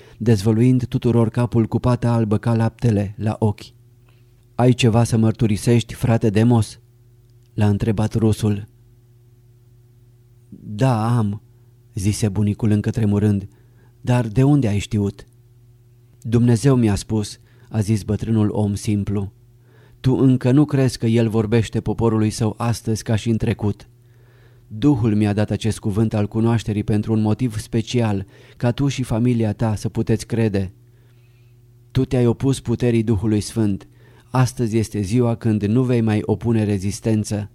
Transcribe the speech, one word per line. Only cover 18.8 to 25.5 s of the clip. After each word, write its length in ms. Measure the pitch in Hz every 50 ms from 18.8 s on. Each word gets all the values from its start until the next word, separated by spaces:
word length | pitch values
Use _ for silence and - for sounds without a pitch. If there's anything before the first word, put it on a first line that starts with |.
| - 110 104 101 98 - 101 104 98 98 - _ _ _ _ _ _ _ _ - - - - -
Tu 160 | - 131 127
încă 360 | 90 131 131 127 127 - 127
nu 140 | 127 147 151
crezi 320 | 147 147 135 131 123 -
că 80 | - 117
El 240 | 113 113 117 113 113
vorbește 520 | 101 113 104 101 117 117 104 - - 113
poporului 480 | - 110 101 - 113 113 110 110 107 107
Său 240 | 101 - 117 107 98
astăzi 460 | - 120 117 110 - - 113 110 - -
ca 120 | - 113
și 140 | 104 - 117
în 80 | 113
trecut. 520 | 107 - 113 101 - - 101 98 - - - _ _ _ _ - _ - _ _ _ - - - - -
Duhul 480 | - 107 110 135 147 143 110 117 113 104
mi-a 180 | 104 107 101 101
dat 180 | 104 104 -